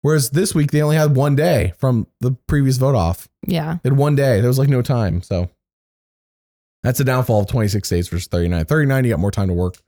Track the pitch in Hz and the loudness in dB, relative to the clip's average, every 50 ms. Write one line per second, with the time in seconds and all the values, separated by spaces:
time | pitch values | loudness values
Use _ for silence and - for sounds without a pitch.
0 | - 143 156 151 135 - - 165 202 - - 160 147 143 - 147 151 147 156 160 | 0 0 0 0 0 0 0 -2 -2 0 0 0 0 2 0 0 2 2 2 2
1 | 156 151 143 127 143 147 143 135 156 175 165 117 80 90 - _ - 131 123 113 | 2 2 2 2 2 2 2 2 2 2 2 2 0 -2 -4 _ -2 0 0 0
2 | 98 _ _ _ 120 127 131 - _ - 156 143 139 135 131 123 127 139 139 113 | -2 _ _ _ -4 -4 -4 -4 _ -2 0 0 2 2 0 0 0 0 2 2
3 | 85 85 90 - - _ _ _ - - 185 160 147 156 165 175 - 127 135 139 | 0 0 -2 -4 -8 _ _ _ -8 -4 -4 -4 -2 -4 -6 -4 -2 0 2 2
4 | 139 151 147 139 139 131 120 95 117 120 127 135 135 139 139 123 117 - 139 120 | 2 2 2 2 2 2 2 2 2 2 2 2 2 2 2 0 0 0 -2 -2
5 | 110 90 - 87 - - 98 87 90 90 _ _ _ _ _ _ _ _ _ _ | 0 -2 -2 -4 -4 -4 -4 -4 -4 -6 _ _ _ _ _ _ _ _ _ _
6 | _ _ _ _ _ _ _ _ _ _ _ _ _ _ _ _ - 117 123 - | _ _ _ _ _ _ _ _ _ _ _ _ _ _ _ _ -4 -2 -2 0
7 | 139 127 131 131 123 - 117 104 101 - - 120 110 101 95 104 - - 90 87 | 0 0 0 0 0 2 2 0 0 0 0 0 0 0 0 -2 -2 -2 -2 -2
8 | 90 - - 87 - - - 87 90 87 90 85 80 - 160 160 147 135 135 135 | -2 -2 -4 -6 -6 -4 -2 -2 0 0 0 -2 -2 0 0 0 2 0 0 0
9 | 127 120 113 73 92 101 - - 98 95 87 87 90 90 - - _ | 0 0 0 0 -2 -2 -2 -2 -2 -2 0 -2 -2 -4 -6 -10 _